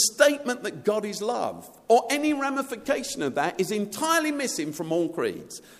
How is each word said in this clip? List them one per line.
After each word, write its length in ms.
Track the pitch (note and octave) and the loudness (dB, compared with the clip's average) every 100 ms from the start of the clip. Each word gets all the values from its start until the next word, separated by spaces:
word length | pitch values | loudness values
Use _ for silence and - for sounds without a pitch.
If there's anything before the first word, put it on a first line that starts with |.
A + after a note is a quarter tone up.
| - | 0
statement 480 | - D4 C#4+ A#3+ B3 | 6 4 4 -2 -4
that 240 | G3+ D#3 G3+ | -6 -2 0
God 200 | G#3+ G#3 | 0 -2
is 180 | F3+ | -4
love, 440 | G#3 A#3+ B2+ F2 - - - | -4 -2 -4 -6 -16 -20 4
or 180 | A#3 A#3+ | 4 6
any 220 | C#4+ D4+ | 0 2
ramification 880 | C#4+ C4+ C4+ C4+ A3+ - C#3+ A#3+ - | 0 0 -2 -4 -6 -2 -2 -2 -2
of 100 | C#3+ | -2
that, 260 | C#3 D#3 - | 0 -2 0
is 120 | F3+ | 0
entirely 600 | G#3+ G3+ - D#4+ E4 D#4 | 0 -2 -2 2 2 2
missing 420 | C#4+ B3+ - D3+ | -2 -4 -4 -6
from 180 | D3+ D#3+ | -6 -2
all 180 | E3 E3 | 0 0
creeds. 500 | E3+ A#2 E2+ - - - | 0 -2 -2 -12 -18 -18